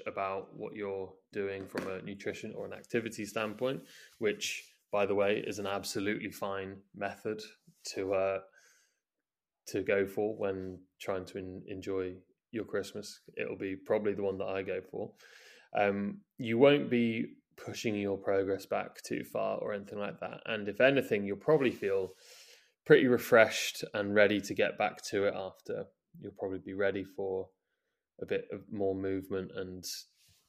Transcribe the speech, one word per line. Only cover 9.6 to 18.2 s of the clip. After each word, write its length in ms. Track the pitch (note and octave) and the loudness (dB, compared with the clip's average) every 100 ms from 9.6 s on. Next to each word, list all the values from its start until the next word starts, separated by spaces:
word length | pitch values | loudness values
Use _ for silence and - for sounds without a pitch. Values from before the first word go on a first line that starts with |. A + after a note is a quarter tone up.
| - | -6
to 140 | G#2 | -2
go 260 | F#2 G2+ F#2+ | 2 2 2
for 300 | - G#2 A2 | 0 -2 -2
when 420 | G2+ F#2+ F#2 F#2 - _ | -2 -4 -6 -12 -16 _
trying 260 | - F#2+ F#2 | -6 -6 -6
to 120 | G2+ | -10
en-, 260 | F#2 F#2 - | -10 -10 -10
enjoy 460 | F#2+ G2 F#2+ F#2 F#2 - _ _ | -10 -4 -4 -4 -8 -18 _ _
your 120 | A#2 | -8
Christmas. 560 | G2 G#2 F#2+ G#2+ G#2 - - - | -4 -4 -4 -10 -12 -16 -14 -8
It'll 200 | - F#2+ | -6 -4
be 180 | G2 F#2+ | -6 -6
probably 380 | - G#2+ G#2 | -2 0 0
the 100 | G2+ | 0
one 140 | G2 F#2+ | -2 -2
that 100 | G2 | -4
I 140 | F#2+ | -4
go 180 | F#2+ F#2 - | -2 -4 -6
for. 220 | - G#2 - - - - - - - | -8 -8 -12 -20 -20 -20 -20 -4 2
Um, 440 | G#2 G2+ G2+ G2+ - - | 2 2 -2 -6 -14 -8
you 200 | A2+ A#2 | 0 6
won't 320 | C#3+ C#3+ B2 | 8 8 4
be 460 | A#2+ A#2 A2+ - - _ - | 2 2 0 -4 -8 _ -16
pushing 380 | - A#2 A#2+ G#2 | -12 -4 -2 0
your 220 | G2+ | 0
progress 480 | G2 | -2